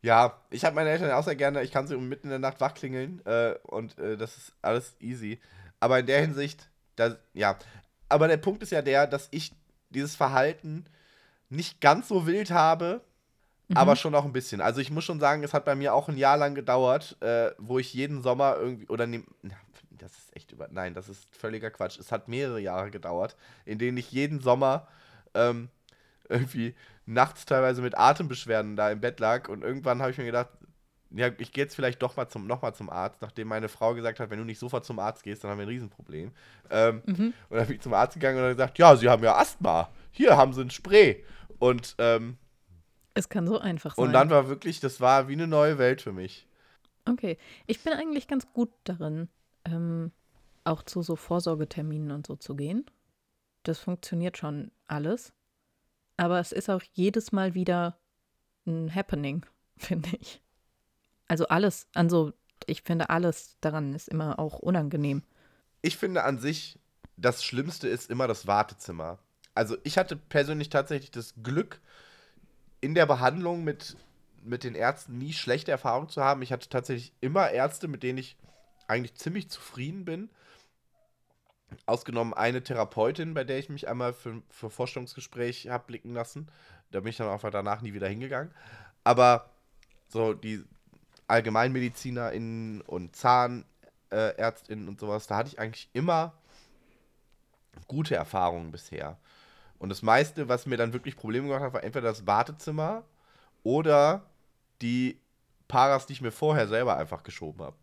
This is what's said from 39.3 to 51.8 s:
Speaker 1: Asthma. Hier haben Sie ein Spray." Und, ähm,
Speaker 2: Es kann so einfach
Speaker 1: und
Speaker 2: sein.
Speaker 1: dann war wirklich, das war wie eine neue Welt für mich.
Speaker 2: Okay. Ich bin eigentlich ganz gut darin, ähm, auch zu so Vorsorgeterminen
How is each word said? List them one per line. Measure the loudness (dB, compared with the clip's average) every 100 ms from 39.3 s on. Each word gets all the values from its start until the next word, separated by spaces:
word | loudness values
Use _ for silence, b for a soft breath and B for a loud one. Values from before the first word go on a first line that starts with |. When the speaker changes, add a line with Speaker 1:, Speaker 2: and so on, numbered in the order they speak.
| 6
Speaker 1:
Asthma. | 4 2 0 2 0 b b
Hier | 4 8 10
haben | 8
Sie | 4
ein | -6
Spray." | -8 6 8 8 6 B B B 2
Und, | 4 4 -4 2
ähm, | 4 4 0 -14 _ _ _ -20 _ _ _
Speaker 2:
Es | -6 -4
kann | -2 0
so | 0
einfach | -2 -6 -6 -2
Speaker 1:
und |
Speaker 2:
sein. | 4
Speaker 1:
dann | 6 8
war | 6 4
wirklich, | -4 -6 -4
das | -6 0
war | 4 4 2
wie |
eine | -4 0
neue | 4 4 4
Welt | 2 2
für | -6
mich. | -10 -12 -14 _ b b b _ _
Speaker 2:
Okay. | -4 -4 -4 -8 B B
Ich | -8 -4
bin | -2
eigentlich | -4 -4 -6 -4
ganz | -6 -4
gut | -4 -4 _
darin, | -12 -8 -6 -6 -8 _ _ _
ähm, | -6 -4 -4 -4 -8 _ _ _ _ _
auch | -4 -4
zu | -6 -8
so | -4
Vorsorgeterminen | -6 -2 -2 -2 -4 -4 -6